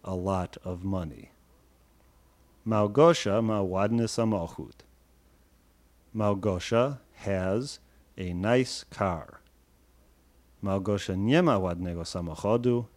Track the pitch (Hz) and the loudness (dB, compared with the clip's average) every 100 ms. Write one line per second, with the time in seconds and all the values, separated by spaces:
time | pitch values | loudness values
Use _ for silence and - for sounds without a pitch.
0 | - 92 92 95 87 - 92 87 95 95 | -6 -4 -2 -2 -4 -10 -10 -8 -4 -4
1 | 80 62 - _ _ _ _ _ _ _ | -6 -12 -20 _ _ _ _ _ _ _
2 | _ _ _ _ _ _ 110 107 104 104 | _ _ _ _ _ _ 0 2 4 6
3 | 165 165 - 104 110 107 95 92 104 117 | 6 6 2 2 2 0 0 0 2 2
4 | 113 - 113 104 82 - - - - _ | 0 0 0 0 -4 -10 -16 -18 -20 _
5 | _ _ _ _ _ _ _ _ _ _ | _ _ _ _ _ _ _ _ _ _
6 | _ 110 104 98 104 90 - 117 131 135 | _ 0 0 2 0 -2 0 2 2 -2
7 | _ - 101 95 92 104 139 - _ _ | _ -10 -4 -2 0 -2 -4 -12 _ _
8 | _ - 90 87 104 123 123 - - - | _ -10 -6 -2 2 2 2 -6 -14 -2
9 | 98 85 - - _ _ _ _ _ _ | -2 -2 -10 -20 _ _ _ _ _ _
10 | _ _ _ _ _ _ 98 98 95 101 | _ _ _ _ _ _ -2 -2 0 -2
11 | - 95 107 151 175 104 92 87 90 85 | -2 -2 2 4 4 2 0 -4 -6 -6
12 | 82 92 85 78 101 120 123 120 117 | -8 -8 -8 -4 0 2 2 0 -2